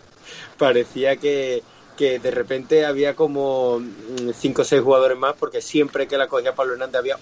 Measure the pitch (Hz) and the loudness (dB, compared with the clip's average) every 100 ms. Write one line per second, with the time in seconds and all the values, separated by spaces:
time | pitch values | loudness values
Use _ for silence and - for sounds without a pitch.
0 | - - - - - - 139 120 117 131 | -20 -20 -20 -20 -14 0 2 2 0 -2
1 | 135 135 147 143 131 120 - - - - | -2 0 0 -2 -2 -4 -8 -20 -16 -2
2 | 139 123 127 123 113 131 127 156 151 139 | 0 0 -2 -2 -4 -4 2 2 2 0
3 | 143 139 151 143 139 131 123 120 120 101 | 0 2 0 0 0 0 0 0 -4 -14
4 | 110 127 120 - 135 131 127 139 127 131 | -10 -6 -6 -2 -2 0 2 4 6 4
5 | 131 127 135 - 147 120 - 151 143 143 | 4 2 -2 -2 -6 -6 -2 0 0 -2
6 | 131 139 131 131 127 127 131 123 127 123 | -2 -2 0 0 -2 -2 -4 -4 -4 -4
7 | 127 135 | -4 -6